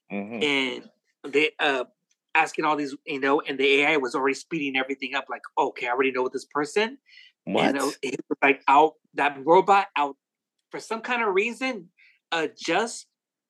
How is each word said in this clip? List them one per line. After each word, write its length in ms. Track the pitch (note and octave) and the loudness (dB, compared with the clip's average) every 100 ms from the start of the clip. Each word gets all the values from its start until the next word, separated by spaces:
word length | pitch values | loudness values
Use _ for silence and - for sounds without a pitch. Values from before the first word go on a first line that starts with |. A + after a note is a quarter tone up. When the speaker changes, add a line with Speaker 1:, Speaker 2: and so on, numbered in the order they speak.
| _ | _
Speaker 1:
Mm-hmm. 320 | G2+ G2+ A#2 | -10 -8 -4
Speaker 2:
And 880 | D3 C#3 C3 B2 - _ _ _ C#3+ | -2 0 -2 -6 -12 _ _ _ -4
they, 180 | C3+ D3+ - | 0 0 0
uh, 260 | D3+ C3+ B2 _ _ _ _ D#3+ | -2 -2 -4 _ _ _ _ -2
asking 300 | D#3 - D#3+ | -2 2 2
all 100 | D3+ | 2
these, 180 | C#3+ C#3 - | -2 -8 -10
you 140 | C#3+ | -2
know, 180 | C3+ D3 | 2 2
and 160 | D#3+ C3+ | 0 0
the 240 | C#3 C#3 | 4 4
A 120 | C#3+ | 4
I 40 | D#3 | 2
was 180 | B2+ C#3+ | 0 0
already 180 | C3+ | 0
speeding 420 | C3+ - E3 C#3+ C3 | 0 -6 -6 -4 -4
everything 380 | C3 C3+ B2+ C3+ | -4 -6 -6 -8
up, 100 | C3 | -6
like, 120 | C#3+ - - | -12 -8 -2
"Okay, 300 | C#3+ - B2 | -2 -2 -4
I 40 | |
already 200 | B2 C3+ | 0 0
know 120 | B2+ | 0
what 100 | B2+ | -2
this 120 | C3 - | -4 -6
person." 440 | C#3+ D3 G#3 A3+ C#4 _ - - _ - | -4 -2 0 -2 -4 _ -20 -20 _ -4
And, 320 | - - C#3 | 0 2 0
uh, 80 | C3+ | -4
Speaker 1:
What? 120 | - | -4
Speaker 2:
it 160 | C3 - - | -8 -8 -6
was, 80 | D3+ | 0
like, 200 | C#3 C#3 - | 2 2 4
out, 260 | C#3 D#3 - _ | 6 4 0 _
that 240 | - C#3+ C#3 C3+ | -4 -2 -2 4
robot 420 | F3+ F3+ G3+ - C#3+ | 4 6 4 4 -2
out, 220 | C#3+ C#3 _ _ _ _ _ | -4 -6 _ _ _ _ _
for 80 | D3+ | -16
some 220 | - A3+ | -8 -8
kind 200 | A3 B3 | -4 -2
of 100 | A3+ | 0
reason, 560 | F#3+ A3+ A#3 C4 A3+ E3+ _ _ _ _ | 0 -2 -4 -6 -6 -12 _ _ _ _
adjust 760 | E3 D#3 - - F3 A#3 - - _ _ _ _ | -4 -4 -6 -2 0 0 -6 -18 _ _ _ _